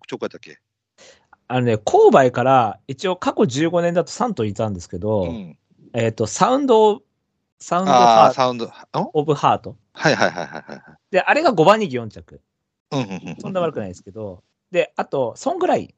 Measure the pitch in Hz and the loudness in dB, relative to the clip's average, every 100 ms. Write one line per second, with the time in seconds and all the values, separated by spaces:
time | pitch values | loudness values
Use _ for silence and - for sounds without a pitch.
0 | - 120 104 85 76 71 _ _ _ _ | -14 -10 -10 -12 -20 -20 _ _ _ _
1 | - _ _ _ - 127 120 110 - 415 | -20 _ _ _ -6 -2 0 -2 2 4
2 | 440 185 131 120 127 135 110 - - 135 | 6 6 4 2 2 4 2 -4 -14 -8
3 | 185 180 269 - 185 127 165 175 170 175 | -6 -4 -4 0 -2 0 -2 0 0 -2
4 | - - 247 180 107 98 110 92 - 87 | -4 -4 -6 -4 -6 -4 -6 -6 -12 -8
5 | 104 107 87 92 87 - _ _ _ 117 | -4 -2 -4 -8 -14 -20 _ _ _ -4
6 | 113 113 110 - 202 262 269 220 214 214 | -2 -2 -4 0 0 2 2 4 4 0
7 | _ _ _ _ _ _ - 175 190 131 | _ _ _ _ _ _ -6 -4 2 6
8 | 120 113 131 131 127 120 113 - - 143 | 6 8 6 4 -2 -2 -8 -12 -8 -6
9 | 254 156 147 143 147 101 - - _ - | -4 -4 -2 0 0 0 -4 -18 _ -4
10 | 160 104 98 87 80 78 - 69 - 156 | -2 0 -2 -2 -12 -14 -16 -20 -20 _
11 | - 185 180 262 330 180 156 220 190 123 | -4 -2 0 2 0 2 2 2 0 -8
12 | 110 - - 71 _ _ _ _ - 139 | -10 -16 -20 -20 _ _ _ _ -8 -6
13 | 104 95 175 - 233 190 160 135 98 87 | -6 -10 -12 -12 -8 -6 -4 -6 -12 -14
14 | 101 104 104 90 _ _ _ 175 151 - | -18 -16 -14 -16 _ _ _ -4 -4 -4
15 | 196 139 117 104 285 359 339 202 - | -6 -4 -4 -4 -6 -2 -2 -2 -4